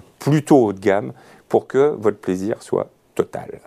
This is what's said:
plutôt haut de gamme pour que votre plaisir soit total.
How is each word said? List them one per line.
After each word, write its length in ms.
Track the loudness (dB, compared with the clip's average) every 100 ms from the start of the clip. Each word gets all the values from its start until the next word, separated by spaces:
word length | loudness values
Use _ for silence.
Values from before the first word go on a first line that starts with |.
| -20 _
plutôt 380 | -2 0 4 4 4
haut 80 |
de 60 | 0
gamme 340 | 0 0 -2 -14 -20 -20 _
pour 200 | -2 0
que 280 | 0 0 0
votre 200 | -2 -2
plaisir 460 | -6 -4 -4 -8
soit 260 | -6 -6 -6 _ _
total. 460 | -6 -6 -6 -14 -18